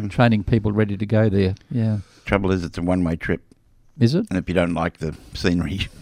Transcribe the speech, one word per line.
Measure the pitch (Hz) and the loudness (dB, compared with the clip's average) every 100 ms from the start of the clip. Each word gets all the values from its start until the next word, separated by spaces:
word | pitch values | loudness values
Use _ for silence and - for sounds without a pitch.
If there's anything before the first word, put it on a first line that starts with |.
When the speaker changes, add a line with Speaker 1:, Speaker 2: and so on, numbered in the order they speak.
Speaker 1:
yeah. | 104 | -2
Speaker 2:
training | - 120 107 | 2 4 2
people | - 117 107 | 2 0 2
ready | 104 104 98 | 0 0 -2
to | 101 | 0
go | 110 110 | 2 4
there. | 98 95 95 - | 4 2 0 -6
Yeah. | 123 110 107 - _ - | -2 -2 -2 -6 _ -2
Speaker 1:
Trouble | 101 98 | 0 2
is, | 95 85 | 0 -2
it's | - | -4
a | |
one-way | 87 92 85 85 | -2 0 0 -2
trip. | - 85 - _ _ _ _ - | -4 -6 -8 _ _ _ _ 0
Speaker 2:
Is | 120 | 2
it? | 170 226 | 2 -2
Speaker 1:
And | 92 | -4
if | 87 | -2
you | 90 | 0
don't | 87 | 0
like | 82 82 - | 0 -4 -4
the | 80 73 - - | -8 -10 -14 -4
scenery, | 95 87 80 98 - - | 0 0 -2 -6 -8 -12